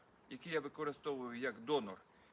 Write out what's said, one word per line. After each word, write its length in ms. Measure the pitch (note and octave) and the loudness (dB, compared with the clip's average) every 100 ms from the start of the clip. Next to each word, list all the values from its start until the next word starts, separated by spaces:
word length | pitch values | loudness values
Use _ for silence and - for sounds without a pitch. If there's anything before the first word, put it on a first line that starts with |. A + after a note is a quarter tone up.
| - - - | -20 -20 -14
який 240 | B2+ F3 | -10 -2
я 60 | D#3+ | 0
використовую 800 | C#3+ - D3+ C#3 D3+ C3+ B2 A#2 | 0 0 -2 0 0 0 -2 0
як 200 | C3 A2 | 0 0
донор, 420 | A2+ D3 G#2+ F#2+ - - - | 4 4 4 -4 -12 -20 -20